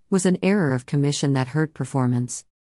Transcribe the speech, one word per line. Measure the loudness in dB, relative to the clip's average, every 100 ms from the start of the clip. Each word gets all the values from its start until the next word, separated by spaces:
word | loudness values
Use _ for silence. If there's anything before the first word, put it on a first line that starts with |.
| -4
was | 0
an | 2 0
error | 2 2 2
of | -2 -2
commission | 0 0 0 0
that | 0 0
hurt | -2 -2
performance. | -4 -4 -2 0 0 -4 -8 -16 _